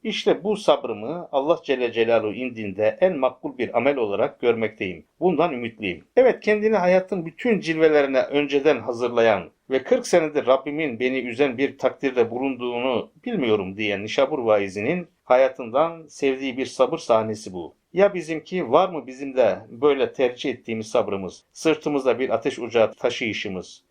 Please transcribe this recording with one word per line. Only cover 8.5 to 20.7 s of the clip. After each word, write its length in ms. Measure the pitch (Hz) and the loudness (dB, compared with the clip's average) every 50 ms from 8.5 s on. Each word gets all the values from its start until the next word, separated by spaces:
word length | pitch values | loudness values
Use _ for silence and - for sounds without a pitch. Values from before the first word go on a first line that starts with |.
| 143 143 135 151 143 120 | 0 2 4 4 2 2
hazırlayan 720 | 101 123 123 117 123 117 120 117 113 113 104 95 85 80 _ _ _ _ | 0 -6 -4 -2 -2 0 2 4 4 4 4 2 0 -8 _ _ _ _
ve 140 | 131 131 131 | -4 -2 2
"Kırk 240 | - 247 254 233 | 2 0 0 2
senedir 400 | - - 175 160 156 147 147 113 | 2 2 2 2 2 -2 -2 2
Rabbimin 520 | 117 131 135 135 151 147 151 160 147 117 113 | 2 2 2 2 -6 -6 -4 -4 -4 -4 -2
beni 220 | 123 127 131 131 | -2 -2 -2 -2
üzen 360 | 120 123 117 117 147 139 120 | -4 -6 -2 0 0 0 0
bir 200 | 117 139 131 - | -2 -2 -4 -2
takdirde 540 | _ - 127 123 - - 135 123 123 117 110 | _ -2 -2 -2 0 -4 -2 2 2 0 2
bulunduğunu 800 | 117 123 135 135 131 117 123 123 120 120 123 131 123 107 - - _ _ _ | 0 -4 -4 -4 -4 -4 -6 -6 -4 -2 -2 0 -2 -2 -4 -6 _ _ _
bilmiyorum." 520 | 247 240 190 135 113 107 107 95 92 95 | -6 -4 -2 0 2 2 0 0 -4 -6
diyen 260 | 104 110 104 101 98 104 | -4 -4 -4 -2 -4 -6
Nişabur 360 | 107 - - 139 135 156 143 | -4 0 0 0 0 0 -2
vaizinin 680 | 120 110 107 104 101 98 92 104 104 127 170 180 175 _ _ _ _ | 2 4 4 4 2 -2 -6 -4 -4 -2 -4 -4 -6 _ _ _ _
hayatından 840 | - 127 127 135 131 131 - 127 113 113 135 160 170 170 165 160 | 2 4 4 4 4 2 -4 -12 -4 0 0 0 0 -2 -10 -18
sevdiği 500 | - - - 143 139 131 131 135 135 120 | -20 -8 -2 0 0 0 0 -4 -6 -4
bir 80 | 131 131 | -4 -6
sabır 320 | 113 - - 131 127 123 | -6 2 2 2 2 2
sahnesi 560 | - - - 117 110 110 110 107 104 - 104 92 | -6 0 2 2 2 2 0 -6 -8 -10 -12 -12
bu. 200 | 90 82 - _ _ _ _ - | -12 -12 -12 _ _ _ _ 2
Ya 200 | 170 196 202 - | 2 2 2 2
bizimki, 580 | 180 160 151 165 156 147 - 185 185 160 113 | -2 -8 -6 -8 -8 -8 -8 -6 -6 -2 2
var 180 | 123 160 190 185 | 4 4 4 2
mı 180 | 175 151 120 | -2 -8 -10
bizim 280 | 127 127 127 143 135 131 | -10 -12 -10 -10 -4 2
de 200 | 127 120 101 92 95 110 - | 4 4 4 2 0 -8 -18
böyle 440 | 117 117 139 151 139 135 123 - - | -8 0 2 2 2 2 0 -4 0
tercih 360 | - 131 120 123 - - 143 | 0 0 0 0 -4 -6 -6
ettiğimiz 380 | 117 - _ - | -6 -6 _ -8